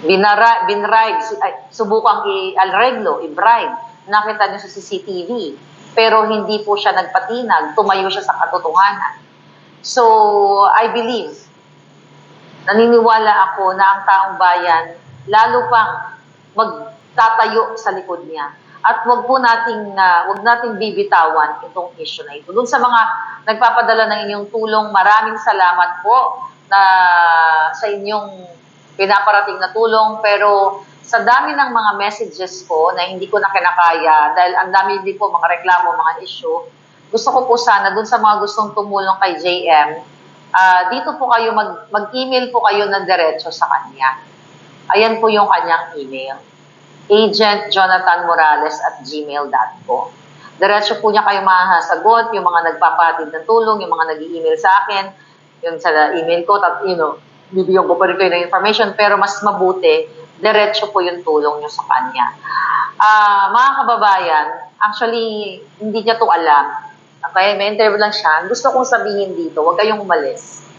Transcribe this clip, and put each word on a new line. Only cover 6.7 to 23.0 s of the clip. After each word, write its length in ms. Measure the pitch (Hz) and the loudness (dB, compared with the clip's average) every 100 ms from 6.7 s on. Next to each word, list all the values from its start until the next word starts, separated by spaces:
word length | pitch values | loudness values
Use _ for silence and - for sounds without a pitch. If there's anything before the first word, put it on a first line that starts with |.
| 202 | -2
siya 160 | 214 | 0
nagpatinag, 800 | 185 185 - - 233 233 175 151 | -2 -2 -4 -4 -8 -2 -2 0
tumayo 400 | - 196 190 190 | -2 0 0 0
siya 80 | 196 | -4
sa 160 | 196 180 | -4 -2
katotohanan. 880 | 170 180 160 170 196 196 - - - _ - - _ - | -2 -4 -2 2 2 0 -8 -10 -20 _ -20 -20 _ -18
So, 240 | - - 233 220 208 208 202 202 202 | -6 2 4 6 4 2 2 4 4
I 240 | - 226 | 4 2
believe, 400 | 233 233 240 160 143 - _ _ _ _ _ _ - - - - - - | -2 -4 -6 -8 -14 -20 _ _ _ _ _ _ -20 -20 -20 -20 -12 -2
naniniwala 640 | 208 233 233 226 220 214 202 190 | 2 6 6 6 4 4 2 2
ako 240 | - 190 190 | 0 -2 2
na 40 | 196 196 | 2 2
ang 40 | |
taong 320 | - 190 196 190 | 2 2 2 2
bayan, 480 | 185 175 175 165 165 - - - | 2 2 2 0 -2 -14 -20 -20
lalo 480 | - 214 233 240 233 | -2 2 4 2 2
pang 200 | 233 214 - - - _ _ _ | 2 2 -2 -10 -16 _ _ _
magtatayo 1300 | 196 220 - - - _ 247 226 - 220 220 220 - | -4 -4 -4 -16 -20 _ 0 2 2 0 0 -2 -4
sa 160 | - 185 | -6 -6
likod 320 | 180 170 160 | -8 -12 -12
niya. 240 | 160 143 - _ - | -12 -12 -12 _ -4
At 240 | - 233 233 | -2 -2 0
wag 160 | 240 | 0
po 160 | 240 262 | 2 2
nating, 560 | 247 226 226 214 208 196 | 2 2 0 -6 -8 0
ah, 320 | 185 175 180 | 2 2 0
wag 160 | 196 | -2
nating 320 | 214 240 240 208 | 0 0 0 -6
bibitawan 880 | 214 185 202 185 160 160 151 151 | -6 -4 0 2 2 2 -2 -4
itong 320 | 165 185 175 165 | -10 -10 -10 -10
issue 320 | 156 - 147 | -14 -12 -14
na 80 | 143 | -16
ito. 160 | 160 | -8
Doon 160 | 190 254 | -4 -2
sa 80 | 277 | 0
mga 240 | 247 240 | 2 2